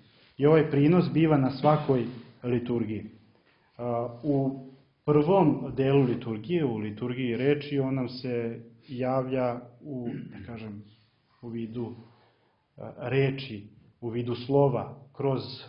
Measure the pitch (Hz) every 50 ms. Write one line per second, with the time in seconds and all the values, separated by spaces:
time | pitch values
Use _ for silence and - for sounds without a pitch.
0 | _ _ _ _ _ _ _ - 139 151 160 156 147 156 143 143 143 156 180 175
1 | 143 131 135 156 165 156 151 135 131 131 - - - 151 151 147 - 139 135 123
2 | 113 117 - - - - - _ - 123 123 117 120 123 120 113 107 104 107 104
3 | 107 107 - - _ _ _ _ _ _ _ _ _ _ _ - 120 120 117 117
4 | 123 120 - - - 147 139 135 135 131 - - - - - - _ _ _ _
5 | - 151 147 151 147 170 196 196 165 147 - - 147 135 123 135 131 135 139 139
6 | 131 117 113 113 - 117 110 107 107 160 175 170 147 120 110 107 107 107 107 110
7 | 123 123 123 131 127 120 113 117 131 143 143 143 139 143 143 139 131 131 139 131
8 | 127 117 - - - 123 120 120 117 117 117 117 - - - _ _ - 131 120
9 | 127 127 131 131 127 127 131 131 123 123 120 123 - - - - - 151 135 123
10 | 120 117 - 123 - - 101 101 92 117 117 113 113 107 101 104 101 - - _
11 | _ _ _ _ _ _ _ _ 120 120 117 113 113 107 113 123 120 113 - -
12 | - - _ _ _ _ _ _ _ _ _ _ _ _ _ - 107 110 - -
13 | 123 120 131 135 139 135 135 135 - - 110 104 - - - _ _ _ _ -
14 | 120 113 113 123 117 120 117 120 - 135 139 143 143 135 120 107 95 - - -
15 | - - _ - 139 139 131 117 104 - - - -